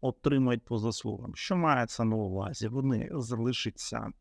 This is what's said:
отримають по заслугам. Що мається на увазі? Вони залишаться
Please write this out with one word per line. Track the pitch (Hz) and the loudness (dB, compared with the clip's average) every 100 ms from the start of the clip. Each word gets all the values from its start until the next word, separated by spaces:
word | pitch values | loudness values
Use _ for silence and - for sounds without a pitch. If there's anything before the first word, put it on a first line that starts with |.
отримають | 131 - 147 139 127 117 - | -4 0 2 4 4 2 0
по | 117 | -2
заслугам. | 110 104 110 104 - - | 0 -2 -4 -6 -8 -8
Що | - 185 | -2 2
мається | 165 131 117 - | 4 4 2 0
на | 113 110 | 2 2
увазі? | 101 95 101 - 110 | 0 -2 -4 -4 -4
Вони | 127 135 120 - | 0 2 2 0
залишаться | 156 117 117 117 123 - - - 117 110 - | -4 -4 -2 0 0 -4 -6 -8 -6 -6 -12